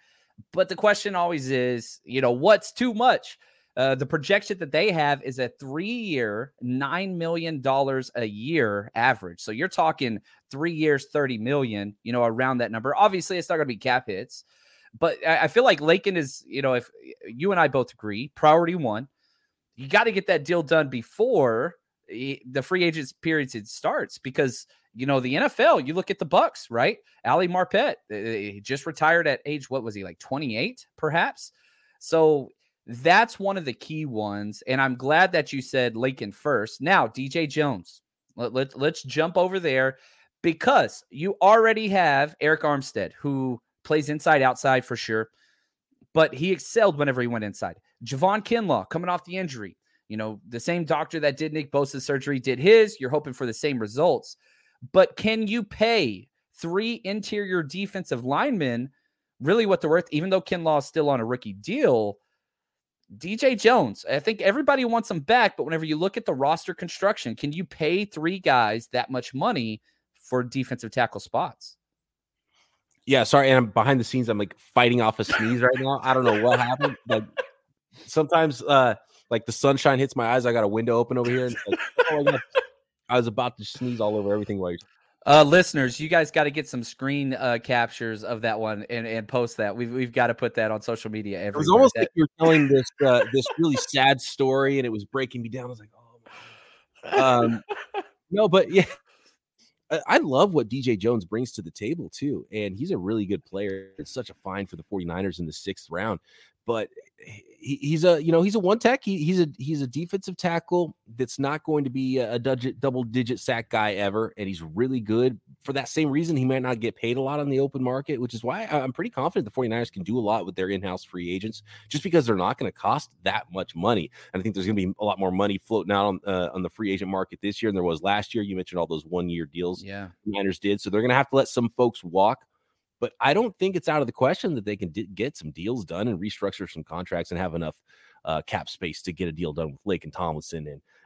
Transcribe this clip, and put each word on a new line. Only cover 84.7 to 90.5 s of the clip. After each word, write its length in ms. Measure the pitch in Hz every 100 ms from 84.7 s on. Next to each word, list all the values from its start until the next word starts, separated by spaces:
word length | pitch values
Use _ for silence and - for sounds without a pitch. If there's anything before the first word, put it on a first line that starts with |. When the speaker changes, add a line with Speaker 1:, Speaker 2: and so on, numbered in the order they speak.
Speaker 2:
you're 80 | 87 _ _ _ _ -
Speaker 1:
Uh, 180 | 147
listeners, 560 | 147 175 175 151 127 117
you 80 | 156
guys 240 | 175 151
gotta 180 | 160 147
get 200 | 147 139
some 120 | 127
screen, 520 | 113 - 135 143 139
uh, 240 | 123 127 117
captures 640 | - 120 117 - 117 107
of 180 | 107 113
that 160 | 113 107
one 280 | 110 104 -
and, 160 | 117 113
and 220 | 113 104
post 300 | 127 117 -
that. 180 | 104 107
We've, 160 | 117
we've 220 | 127 123
gotta 200 | 127 117
put 200 | 117 120